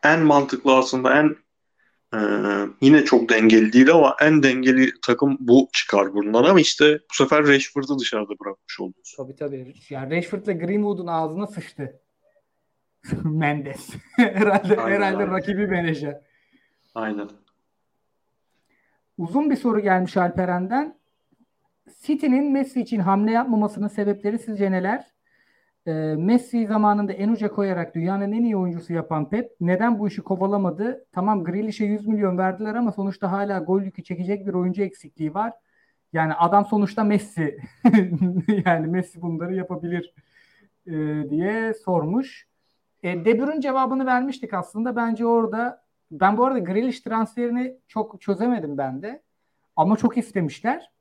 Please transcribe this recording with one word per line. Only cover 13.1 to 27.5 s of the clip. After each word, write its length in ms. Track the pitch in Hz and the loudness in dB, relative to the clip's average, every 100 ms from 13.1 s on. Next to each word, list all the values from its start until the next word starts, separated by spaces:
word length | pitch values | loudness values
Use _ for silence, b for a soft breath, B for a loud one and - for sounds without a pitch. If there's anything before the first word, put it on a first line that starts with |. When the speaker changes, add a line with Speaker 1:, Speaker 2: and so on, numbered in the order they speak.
| - | -6
Speaker 2:
Mendes. 640 | 156 156 147 147 139 135 - - | -4 -2 -2 -2 -8 -14 -16 -20
<laughs> 140 | _ - | _ 2
Herhalde, 640 | 233 190 208 202 185 214 | 2 4 2 2 2 0
Speaker 1:
Aynen, 160 | 226 202 | 0 0
Speaker 2:
herhalde 200 | 202 196 | 0 -2
Speaker 1:
aynen. 160 | 196 | -2
Speaker 2:
rakibi 320 | 185 185 196 208 | -4 -4 -4 -2
menajer. 540 | 180 175 151 143 143 _ _ _ _ _ _ _ | -2 -2 -4 -6 -10 _ _ _ _ _ _ _
Speaker 1:
Aynen. 340 | 113 110 104 104 101 _ _ _ _ _ _ _ _ _ _ _ _ _ _ _ _ _ - | -8 -6 -6 -10 -16 _ _ _ _ _ _ _ _ _ _ _ _ _ _ _ _ _ -10
Speaker 2:
Uzun 320 | 165 233 302 | -4 -2 0
bir 60 | 277 | 0
soru 240 | 247 214 | 0 0
gelmiş 360 | 202 185 185 - | 2 0 0 0
Alperen'den. 840 | 180 - 180 180 185 247 302 - _ _ _ _ _ _ _ _ _ _ | -2 -2 -2 -2 -2 -4 -4 -10 _ _ _ _ _ _ _ _ _ _
City'nin 500 | - 302 302 254 285 | -4 -2 2 2 2
Messi 280 | 269 269 254 | 0 -2 -4
için 180 | - 226 | -4 -2
hamle 320 | 185 196 214 | 0 2 2
yapmamasının 560 | 226 262 220 208 208 202 | 0 0 0 0 -2 -6
sebepleri 500 | 208 202 202 202 220 | -4 -2 -2 -4 -6
sizce 320 | 226 208 196 | -8 -4 0
neler? 400 | 185 185 247 - _ _ _ _ _ _ _ - | 0 -2 -4 -8 _ _ _ _ _ _ _ -8
Ee, 60 | 156 156 151 | -4 -4 -2
Messi 480 | 175 240 247 240 220 | 2 0 0 -4 -2
zamanında 460 | 214 208 208 202 | 2 2 2 -2
en 160 | 190 202 | -2 -2
uca 200 | 226 208 | 0 -2